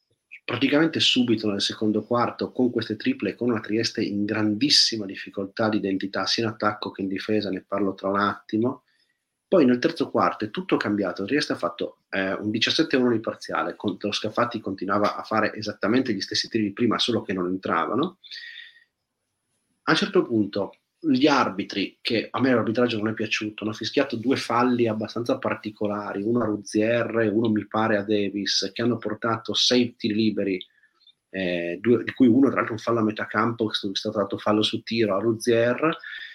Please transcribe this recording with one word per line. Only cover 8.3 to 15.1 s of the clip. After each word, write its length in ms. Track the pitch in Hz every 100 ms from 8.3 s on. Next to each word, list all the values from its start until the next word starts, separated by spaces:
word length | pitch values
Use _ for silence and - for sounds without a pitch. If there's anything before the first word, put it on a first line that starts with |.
| 98 - 110 120 - _ _ _ _ _ _ -
Poi 180 | 185 127
nel 140 | 123
terzo 300 | 165 - 123
quarto 360 | 117 90 - 107
è 40 |
tutto 260 | - 185 143
cambiato, 480 | 113 104 92 87
Trieste 300 | 98 143 139
ha 40 | 107
fatto, 420 | 85 - 87 - -
eh, 240 | 98 95
un 180 | 98 107
diciassette 460 | 117 - - 160 131
a 20 |
uno 120 | 123
di 100 | 110
parziale, 560 | 110 - - 82 85 82
contro 340 | 104 90 104
Scafati 480 | - 110 120 117 110
continuava 560 | 104 98 98 101 104